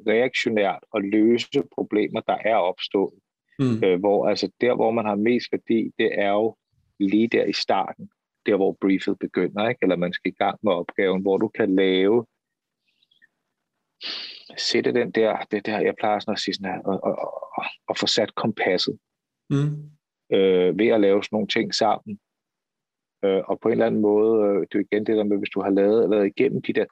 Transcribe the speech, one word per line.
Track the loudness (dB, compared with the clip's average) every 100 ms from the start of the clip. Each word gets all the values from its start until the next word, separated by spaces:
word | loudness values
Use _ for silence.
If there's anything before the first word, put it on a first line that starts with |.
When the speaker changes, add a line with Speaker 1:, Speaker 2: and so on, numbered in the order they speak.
| -2
Speaker 1:
reaktionært | 0 0 -2 -2 0 0 -2 _
og | -6
løse | -2 2 4 2 0 -4 -4 -8
problemer, | -4 -2 -2 -4
der | -2 -2 0
er | 0
opstået. | 0 -4 -4 -2 -2 -6 _ _ _ -4
Speaker 2:
Mm. | -2 2
Speaker 1:
Øh, | 2 2
hvor, | 2 2 2
altså, | 0 -4 -2
der, | 0 2
hvor | 0
man | 0 -2
har | 0
mest | 0 0 -2
værdi, | -8 0 0 0 -2
det | -2 0
er | 0
jo | 2 0 -4 _ _ _ -4
lige | 0 2 2
der | 2 0
i |
starten, | -2 -2 -2 -2 -8 -18 _ _ _ -2
der | 2
hvor | 0 0
briefet | 0 0 0 -6
begynder, | -4 -2 -2 -2 -2
ikke? | 0
Eller | 0 0
man | -2
skal | -4 -8
i | -2
gang | -4 -2
med | -2
opgaven, | -2 -4 -2 0 0
hvor | 0 0
du | 0
kan | -2 0 2
lave, | 2 4 4 2 0 _ _ _ _ _ _ _ _ _ _ _ _ _ _ _ _ _ -12 -12 -14 -18 -20 -8
sætte | -2 0 0
den | 0 0
der, | 0 0 0 -4
det | -6 -4
der, | -2
jeg | 0 0
plejer | 0 -2
sådan | -2
at | -4
sige | -4 -6
sådan | -6
her, | -6
og, | -4 -2
og, | -2 -4 -6 -10 -10 -8
og, | -8 -12 -8
og | -4
få | -2
sat | 0 -2 -2
kompasset, | -4 -2 0 0 -2 -6 _ _ _ _ -4
Speaker 2:
Mm. | -2 -2 -4 -12 _ _ _ -2 2
Speaker 1:
øh, | 4 4 2 2
ved | 2
at | 4
lave | 4 4
sådan | 0 -4
nogle | -2
ting | -2 -2 0
sammen. | 0 0 -6 -16 _ _ _ _ _ _ _ _ _ -4 0
Øh, | 0 -2
og | -2
på | 0
en |
eller | 0 0
anden | 2
måde, | 2 4 4 2 2
øh, | 0
det | -2 -4
er |
jo | -2
igen | -2 0
det | 0
der |
med, | 0 -2
hvis | -4
du | -4
har | 0
lavet, | 2 4 4 2
været | 2 0
igennem | 2 0 0
de | -4
der | -2 -2